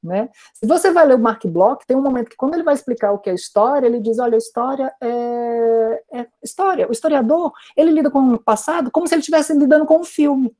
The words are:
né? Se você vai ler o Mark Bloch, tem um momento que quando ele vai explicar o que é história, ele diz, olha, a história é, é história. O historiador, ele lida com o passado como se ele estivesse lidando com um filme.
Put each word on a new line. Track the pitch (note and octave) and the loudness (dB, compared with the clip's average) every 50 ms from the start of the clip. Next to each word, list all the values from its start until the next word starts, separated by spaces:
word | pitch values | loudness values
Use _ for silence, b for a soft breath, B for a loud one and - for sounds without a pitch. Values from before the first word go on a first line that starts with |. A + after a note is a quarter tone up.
né? | - E3+ F3+ G3 E4+ F4+ b b b b | -8 -6 -4 -4 -4 -6 b b b b
Se | b - - | b -8 -2
você | G#3+ D#4+ F4+ F4+ G4 | 0 0 2 2 2
vai | E4+ E4+ D#4+ | 4 4 6
ler | C#4+ B3+ | 6 6
o | B3 | 4
Mark | A3 A3+ G#3+ - - | 4 0 -2 -2 -6
Bloch, | G3 E3 E3+ F#3 A3 C#4 C4+ - | -4 0 2 2 2 2 -2 -4
tem | _ C4 | _ -2
um | C4+ | 0
momento | C4+ C#4 B3+ B3 A3+ - | 0 -2 -2 -4 -6 -8
que | - | -8
quando | _ - C4+ D#4+ | _ -6 -4 -4
ele | E4+ | -2
vai | E4 D#4+ C#4+ | 0 0 -2
explicar | C#4 - - A#3+ A#3 - G3+ | -2 -2 -6 -6 -2 -2 -2
o | G3+ G3+ | -2 -2
que | - G#3 | -4 -6
é | F#3 | -6
história, | F3+ - - _ G3+ G#3 B3 C#4+ C#4+ B3+ | -6 -8 -2 _ 0 2 2 2 2 0
ele | A#3 A#3 A#3+ | 0 0 0
diz, | G3+ A3+ A3+ A3+ | -2 -4 -2 -2
olha, | B3 A#3+ A#3 | -2 0 0
a | A3 | 0
história | A3+ - _ A#3 A#3 C4 C#4 C#4 C4 C4 - _ | -2 -2 _ -6 -4 -4 -4 -4 -6 -8 -8 _
é, | B3+ A#3 A#3+ A#3+ A#3+ A#3+ A#3+ A#3+ A#3+ A#3+ A#3 A#3 A#3 A#3 A3+ A3+ A3+ A3 A3+ A#3 - _ | -8 -6 -4 -4 -4 -6 -6 -6 -4 -4 -2 0 0 0 2 2 0 -2 -4 -6 -10 _
é | - A#3+ A#3+ _ _ _ | -14 -14 -14 _ _ _
história. | - - - - F#4+ G4 F#4 C#4+ - - | -16 -14 -6 -2 -2 -2 0 -2 -2 -4
O | |
historiador, | A#3+ - - D#4+ D4+ C#4 A#3+ A3 D4+ E4+ F4 C#4+ B B B B B | -4 -4 -2 0 0 0 0 0 0 0 -2 -4 B B B B B
ele | - D#4 E4 | 2 2 4
lida | D#4 D#4 C#4 B3 | 4 2 0 0
com | - C#4 C4+ C4 A#3+ | 2 2 2 2 2
o | A3+ | 0
passado | _ - A3 G#3+ - - D#4+ E4+ C#4+ A#3+ | _ -2 -2 -2 -2 -4 -4 -4 -4 -2
como | - D#4+ F4 D#4+ | -2 -2 0 0
se | E4 | -2
ele | E4 | -2
estivesse | - - D#4+ D#4 D4+ - D#4+ | 0 2 0 0 2 2 2
lidando | C#4+ D4 B3+ D4+ D4+ D#4 | 2 4 4 4 2 4
com | D#4 D#4+ D#4+ | 4 2 2
um | E4+ | 2
filme. | - - - D4+ C#4+ C#4+ C4+ C4 A3+ _ _ | -2 -2 0 0 0 2 0 -2 -4 _ _